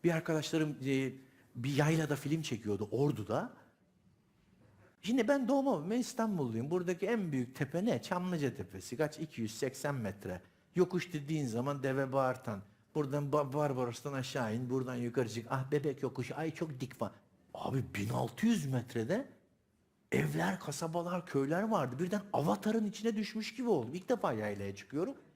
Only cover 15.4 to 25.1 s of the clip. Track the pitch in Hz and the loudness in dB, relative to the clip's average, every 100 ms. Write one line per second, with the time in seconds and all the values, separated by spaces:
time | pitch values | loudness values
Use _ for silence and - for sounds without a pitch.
15.4 | 113 131 131 147 147 131 131 131 127 135 | -2 -2 0 0 0 -2 -4 -2 -6 -2
16.4 | 160 156 165 131 127 - 104 - _ _ | -4 -4 -6 -4 -8 -6 -8 -8 _ _
17.4 | _ - - 135 95 - - 123 123 - | _ -8 -2 -2 -2 -2 0 0 -2 2
18.4 | 220 220 143 131 117 117 113 196 285 - | 4 4 2 -2 0 -2 0 0 -2 -14
19.4 | _ _ _ _ _ _ _ 131 151 151 | _ _ _ _ _ _ _ 2 2 2
20.4 | 175 185 - 139 165 170 175 180 170 139 | 0 0 -4 -4 -2 -2 0 -4 0 0
21.4 | 135 165 220 214 131 127 180 202 - - | 2 2 2 2 2 0 0 -2 0 0
22.4 | 151 202 214 226 208 - 220 214 208 220 | 2 2 2 2 0 0 0 0 -2 -4
23.4 | 214 - 240 175 117 165 185 247 190 117 | -6 -4 2 2 2 -6 -2 0 2 0
24.4 | 107 101 98 98 - 139 196 | -2 -2 -4 -6 -6 -2 -2